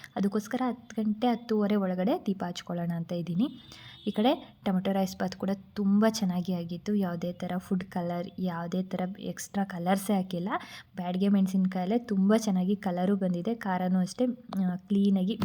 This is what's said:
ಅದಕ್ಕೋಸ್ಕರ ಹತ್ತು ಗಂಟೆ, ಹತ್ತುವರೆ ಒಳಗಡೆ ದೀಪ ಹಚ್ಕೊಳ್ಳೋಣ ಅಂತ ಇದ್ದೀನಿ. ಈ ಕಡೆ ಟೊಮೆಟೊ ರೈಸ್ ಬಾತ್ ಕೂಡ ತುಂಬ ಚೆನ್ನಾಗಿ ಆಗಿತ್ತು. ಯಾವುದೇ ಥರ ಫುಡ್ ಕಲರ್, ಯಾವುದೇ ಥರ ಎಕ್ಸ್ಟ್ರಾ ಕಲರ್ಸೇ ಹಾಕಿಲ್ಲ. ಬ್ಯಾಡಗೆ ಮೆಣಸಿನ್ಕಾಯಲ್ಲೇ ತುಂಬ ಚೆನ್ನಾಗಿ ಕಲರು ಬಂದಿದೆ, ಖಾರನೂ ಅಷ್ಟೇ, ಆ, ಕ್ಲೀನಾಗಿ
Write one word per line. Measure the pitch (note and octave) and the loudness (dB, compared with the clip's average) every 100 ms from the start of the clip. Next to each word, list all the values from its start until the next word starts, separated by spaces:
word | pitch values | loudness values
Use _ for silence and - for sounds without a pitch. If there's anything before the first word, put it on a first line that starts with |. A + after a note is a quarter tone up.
| - - | -10 -2
ಅದಕ್ಕೋಸ್ಕರ | G3 G#3+ G#3+ B3+ B3+ | 0 0 -4 -2 -2
ಹತ್ತು | A3+ - - | -4 -8 -4
ಗಂಟೆ, | G#3+ G#3+ B3 | -2 0 0
ಹತ್ತುವರೆ | A#3 A#3+ G#3+ G3+ G#3 | 0 0 0 2 2
ಒಳಗಡೆ | F#3 F3+ F#3+ E4+ - | 2 0 0 0 0
ದೀಪ | F#3 F3+ | -2 -4
ಹಚ್ಕೊಳ್ಳೋಣ | F3 - F3 E3+ E3+ | -6 -6 -4 -2 -4
ಅಂತ | E3 | -4
ಇದ್ದೀನಿ. | F3 E3+ E3+ C4+ - - - - - G#3+ | -4 -2 0 0 -2 -18 -20 -20 -10 -4
ಈ | |
ಕಡೆ | G#3 A#3 E4+ - - G#3 | 2 2 2 -4 -6 -2
ಟೊಮೆಟೊ | F#3 F#3+ | 0 0
ರೈಸ್ | G3 F#3+ F#3+ | 0 0 -2
ಬಾತ್ | F#3+ - | -6 -4
ಕೂಡ | F#3+ G3 - | -4 -4 -6
ತುಂಬ | - G3 G3+ A3 | -2 4 6 4
ಚೆನ್ನಾಗಿ | A3 F#3+ F3+ F3 | 2 0 0 -2
ಆಗಿತ್ತು. | F3+ E3+ F3 - G#3 | -4 -4 -6 -2 0
ಯಾವುದೇ | F#3 E3+ F3 | 0 -2 -4
ಥರ | F3 F3+ F3+ | -6 -6 -4
ಫುಡ್ | - F#3 | -2 -2
ಕಲರ್, | F#3+ F#3 F3 F3 F3 - | -2 -4 -2 -4 -6 -4
ಯಾವುದೇ | F#3 E3+ E3+ F#3 | -4 -4 -4 -4
ಥರ | F#3 F3+ F#3 G3+ | -2 -4 -4 -6
ಎಕ್ಸ್ಟ್ರಾ | F3+ E3+ - G3+ | -8 -8 -6 -4
ಕಲರ್ಸೇ | G3 F3+ F3 G3 F#3+ | -4 -2 0 0 2
ಹಾಕಿಲ್ಲ. | G3 F#3 E3+ F#3 D#4+ - - - F#3 | 0 0 -2 -2 -4 -6 -18 -16 -8
ಬ್ಯಾಡಗೆ | F3+ F#3 G3+ | -4 0 4
ಮೆಣಸಿನ್ಕಾಯಲ್ಲೇ | G3+ F#3+ F#3+ F#3 F#3 F3+ A#3+ | 4 4 4 2 2 2 0
ತುಂಬ | A#3+ G3 G3 A3+ | 2 2 6 4
ಚೆನ್ನಾಗಿ | A3+ F#3 F3+ G3+ | 4 0 2 0
ಕಲರು | F#3+ F3 F#3 G3 | 0 0 2 2
ಬಂದಿದೆ, | F#3 F3 F3 A#3 | 0 0 -2 -4
ಖಾರನೂ | G3 F3+ F#3 F#3 | -2 0 2 2
ಅಷ್ಟೇ, | F3+ - B3+ | 2 0 -2
ಆ, | - - F#3+ F#3 F3+ | -2 -6 -2 0 -2
ಕ್ಲೀನಾಗಿ | - G3+ G3+ G3 F#3 A3+ | 0 2 4 4 2 2